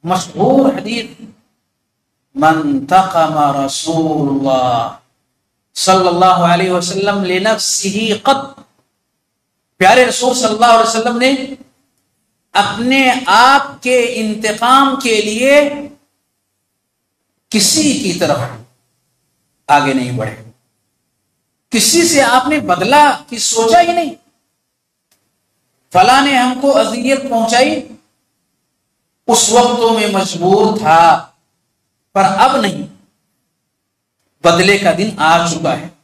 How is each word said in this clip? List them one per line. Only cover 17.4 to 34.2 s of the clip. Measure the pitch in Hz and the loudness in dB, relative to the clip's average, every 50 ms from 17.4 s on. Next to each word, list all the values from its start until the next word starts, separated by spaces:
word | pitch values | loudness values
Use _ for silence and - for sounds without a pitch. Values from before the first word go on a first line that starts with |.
| _ _ | _ _
किसी | - 214 190 - - 311 302 294 240 196 | -4 -2 -2 0 -2 0 0 0 -2 -2
की | - 190 170 175 | -4 -6 -4 -4
तरफ | 180 - - 120 123 123 - - - _ _ _ _ _ _ _ _ _ _ _ _ _ _ _ _ _ _ _ _ - | -2 -2 -2 -2 -4 -10 -12 -16 -20 _ _ _ _ _ _ _ _ _ _ _ _ _ _ _ _ _ _ _ _ 0
आगे | 151 143 139 135 131 | 0 2 2 0 -2
नहीं | 131 127 123 120 | -4 -4 -4 -6
बढ़े, | 110 110 110 104 - - - _ _ _ _ _ _ _ _ _ _ _ _ _ _ _ _ _ _ _ _ _ _ _ _ | -6 -6 -8 -10 -14 -20 -20 _ _ _ _ _ _ _ _ _ _ _ _ _ _ _ _ _ _ _ _ _ _ _ _
किसी | - 226 202 226 311 339 330 330 | -2 -2 0 2 2 2 0 2
से | 330 277 | 2 2
आपने | 262 226 247 262 247 277 302 294 | 2 4 2 2 2 0 -2 -4
बदला | 220 - - - 185 220 277 294 294 285 - - - - | -2 -2 -2 -2 0 2 4 4 4 4 2 -2 -8 -12
की | 240 226 | -10 -8
सोचा | - - - 226 226 226 220 349 | -6 -4 -2 0 2 4 4 4
ही | 349 339 | 4 4
नहीं। | 349 349 330 277 - _ _ _ _ _ _ _ _ _ _ _ _ _ _ _ _ _ _ _ _ _ _ _ _ _ _ _ _ _ _ _ _ _ _ _ | 0 -2 -4 -6 -10 _ _ _ _ _ _ _ _ _ _ _ _ _ _ _ _ _ _ _ _ _ _ _ _ _ _ _ _ _ _ _ _ _ _ _
फला | - 175 190 233 254 269 | 2 2 4 4 4 2
ने | 277 285 277 | 2 2 2
हमको | 254 247 254 254 254 277 277 | 0 0 0 -2 -2 0 2
अजियत | 269 - 226 - 233 247 - 262 277 269 - 233 | 2 2 0 0 -4 -4 -2 -2 -2 -2 -2 -4
पहुंचाई, | 233 226 226 220 233 240 269 302 311 302 - - - _ _ _ _ _ _ _ _ _ _ _ _ _ _ _ _ _ _ _ _ _ _ _ _ _ _ - | -2 -2 -2 0 2 2 2 2 0 -6 -8 -12 -20 _ _ _ _ _ _ _ _ _ _ _ _ _ _ _ _ _ _ _ _ _ _ _ _ _ _ 0
उस | - - - 208 | 0 0 2 2
वक्त | 220 240 240 - - 247 | 2 2 4 2 0 0
तो | 226 226 | 0 0
मैं | 220 220 208 202 | 0 0 -2 -2
मजबूर | 196 190 190 185 - 170 175 185 196 208 220 214 208 - | -2 -2 -4 -4 -6 -4 0 2 2 4 2 0 0 -2
था, | - 156 160 165 170 165 156 135 - _ _ _ _ _ _ _ _ _ _ _ _ _ _ _ _ _ _ | 0 2 4 6 6 4 4 2 -2 _ _ _ _ _ _ _ _ _ _ _ _ _ _ _ _ _ _
पर | 196 | -2
अब | 196 190 196 190 - 254 254 254 | 0 0 2 2 0 2 2 0
नहीं, | 214 196 156 151 - - - _ _ _ _ _ _ _ _ _ _ _ _ _ _ _ _ _ _ _ _ _ _ _ _ _ | -2 -4 -6 -8 -14 -16 -18 _ _ _ _ _ _ _ _ _ _ _ _ _ _ _ _ _ _ _ _ _ _ _ _ _